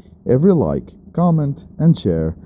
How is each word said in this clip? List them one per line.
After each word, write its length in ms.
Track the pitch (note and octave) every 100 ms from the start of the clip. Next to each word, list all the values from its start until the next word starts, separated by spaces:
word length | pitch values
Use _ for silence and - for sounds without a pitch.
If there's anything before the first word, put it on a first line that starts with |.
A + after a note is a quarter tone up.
| - - -
Every 260 | B2+ F3+
like, 400 | F3 E2+ C#2+ - - -
comment, 520 | - F3 D#3+ C#3+ C#3 - -
and 200 | D#3+ D#3
share 380 | G2+ E2 D#2+ -